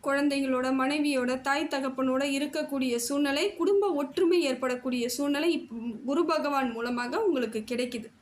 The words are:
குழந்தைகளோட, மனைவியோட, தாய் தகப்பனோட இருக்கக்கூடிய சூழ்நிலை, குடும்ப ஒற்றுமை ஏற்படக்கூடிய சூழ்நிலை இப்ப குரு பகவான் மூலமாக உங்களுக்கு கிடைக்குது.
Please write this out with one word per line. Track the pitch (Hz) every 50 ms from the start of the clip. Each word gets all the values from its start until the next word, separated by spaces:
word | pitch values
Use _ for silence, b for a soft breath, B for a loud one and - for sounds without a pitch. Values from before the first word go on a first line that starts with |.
| -
குழந்தைகளோட, | 285 277 285 294 285 277 277 269 262 262 254 254 262 269 262
மனைவியோட, | 262 277 294 302 294 294 277 254 247 247 254 254 - 277
தாய் | 277 294 320 320 -
தகப்பனோட | 269 269 262 262 262 262 262 254 262 285 285
இருக்கக்கூடிய | 277 277 294 294 294 311 302 - 277 269 262 254 240 233 233 -
சூழ்நிலை, | 277 285 294 277 277 285 349 403 - -
குடும்ப | 330 392 403 403 403 392 320 285
ஒற்றுமை | 285 269 - - 381 330 359 349 311 269
ஏற்படக்கூடிய | 254 254 269 254 247 247 - 262 247 247 233 240 -
சூழ்நிலை | - 285 285 285 285 311 349
இப்ப | 320 262 - - 226 233 220 240 214 - - 240
குரு | 285 330 330 320
பகவான் | 320 302 262 294 285 269 269 240 226
மூலமாக | 226 233 247 247 240 247 247 277 415 453
உங்களுக்கு | 392 311 262 240 220 220 220 214 -
கிடைக்குது. | 247 233 254 247 254 226 220 - _ _